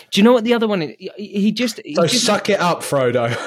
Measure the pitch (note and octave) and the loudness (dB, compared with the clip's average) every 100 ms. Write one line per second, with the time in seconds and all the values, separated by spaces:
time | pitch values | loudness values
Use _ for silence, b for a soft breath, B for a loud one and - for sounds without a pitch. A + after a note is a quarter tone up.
0 | B G3 A3 B3+ A3 A#3+ A3 G3+ D3 - | B 2 4 4 2 0 0 -2 -4 -8
1 | F#3 - G#3 G3+ G#3 G#3+ A#3+ - - D3 | -16 -14 -8 -2 0 0 -4 -6 -6 0
2 | E3 B3 A#3+ G#3 - G3 F3 D#3+ - C#3+ | 0 2 0 0 0 0 0 -2 -2 0
3 | B2 A#2+ A#2 A#2 | 0 0 -2 -4